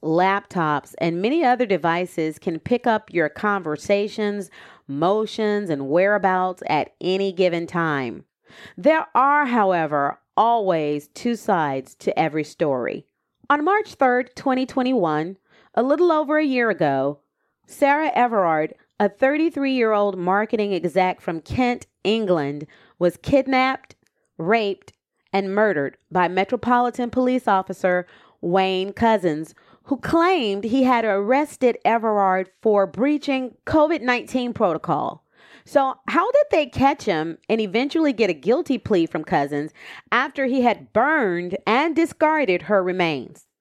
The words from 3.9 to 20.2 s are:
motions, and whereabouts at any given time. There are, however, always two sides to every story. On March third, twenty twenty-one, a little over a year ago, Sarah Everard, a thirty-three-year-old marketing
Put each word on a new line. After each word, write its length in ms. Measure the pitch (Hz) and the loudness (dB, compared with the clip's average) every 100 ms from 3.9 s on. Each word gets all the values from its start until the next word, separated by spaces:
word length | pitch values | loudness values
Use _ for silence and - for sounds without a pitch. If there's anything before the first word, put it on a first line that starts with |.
| 202 208 - 208 208 180 - - - - | 0 0 -4 -4 -4 -10 -16 -20 -20 -12
motions, 800 | 139 170 214 220 - 214 208 202 | -2 0 0 -2 -4 -2 -2 -2
and 180 | 143 135 | -4 0
whereabouts 720 | 165 196 208 190 185 185 180 - | 2 2 2 2 0 -2 -4 -4
at 280 | 147 - _ | -2 -4 _
any 300 | 175 190 196 | -4 -2 -2
given 380 | 175 180 170 170 | 0 0 0 -4
time. 560 | 175 165 143 123 80 - _ _ - - - | -2 -2 -2 -4 -10 -18 _ _ -20 -20 0
There 300 | 208 320 - | 2 2 0
are, 320 | - 269 294 277 | 2 4 2 2
however, 720 | 240 196 175 156 147 139 - _ - | 2 2 2 0 0 0 -4 _ 0
always 720 | 220 233 190 165 147 147 - | 2 2 0 0 0 -4 -8
two 280 | - 240 233 | -8 -4 -4
sides 580 | - 185 147 135 - _ | 0 0 0 -4 -8 _
to 220 | - - | -4 0
every 240 | 160 151 | -2 -2
story. 640 | 151 - 156 131 117 - - _ _ _ - | -8 -4 -2 -2 -4 -8 -12 _ _ _ -2
On 160 | 294 | 0
March 300 | 311 415 415 | 2 0 -2
third, 400 | - 262 247 247 | 0 2 2 -4
twenty 320 | - 269 254 262 | -6 -2 -2 -2
twenty-one, 680 | - 254 254 165 151 165 190 _ _ _ | -2 0 0 0 -2 -4 -10 _ _ _
a 100 | - | -2
little 260 | 254 294 349 | 0 2 2
over 260 | 311 285 302 | 2 0 0
a 80 | |
year 240 | 311 254 233 | 2 0 0
ago, 500 | 180 151 135 139 147 _ _ _ _ _ | 0 0 0 -2 -6 _ _ _ _ _
Sarah 440 | - 277 294 311 | 0 2 2 0
Everard, 640 | - 247 220 175 156 156 - _ - | 0 2 2 2 2 -2 -8 _ -2
a 100 | 202 | -2
thirty-three-year-old 1080 | - 262 302 320 285 277 262 226 208 208 | 2 0 2 0 -2 -2 0 2 2 0
marketing 560 | 185 | -2